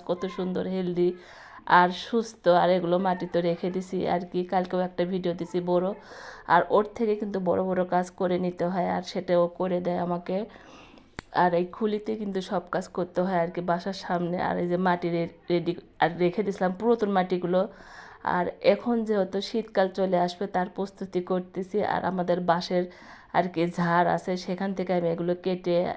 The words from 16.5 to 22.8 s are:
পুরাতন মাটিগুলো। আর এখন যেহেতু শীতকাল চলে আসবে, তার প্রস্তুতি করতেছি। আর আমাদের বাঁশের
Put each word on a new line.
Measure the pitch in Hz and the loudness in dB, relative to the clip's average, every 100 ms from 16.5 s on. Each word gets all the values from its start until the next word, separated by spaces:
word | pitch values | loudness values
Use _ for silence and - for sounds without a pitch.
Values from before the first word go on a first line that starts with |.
| 190 185 | 0 -2
পুরাতন | 185 226 233 202 | 0 2 2 2
মাটিগুলো। | 190 180 180 175 180 196 - - - - - | 2 2 0 0 0 0 -6 -20 -20 -20 -8
আর | - 180 175 - | -2 0 -2 0
এখন | - 202 240 233 | 2 2 2 0
যেহেতু | 214 208 190 196 | 0 0 0 -4
শীতকাল | 196 226 214 196 190 | -4 -4 -2 0 0
চলে | 196 185 180 | 0 0 2
আসবে, | 180 180 202 | 0 -2 -4
তার | 185 180 | -2 -4
প্রস্তুতি | - 190 - 190 180 | -4 -8 -8 -6 -4
করতেছি। | 180 185 180 185 185 208 | -2 -2 -4 -10 -4 -2
আর | - - | 0 0
আমাদের | 180 185 175 175 | 0 -2 0 0
বাঁশের | 175 170 - 180 | 2 0 2 -2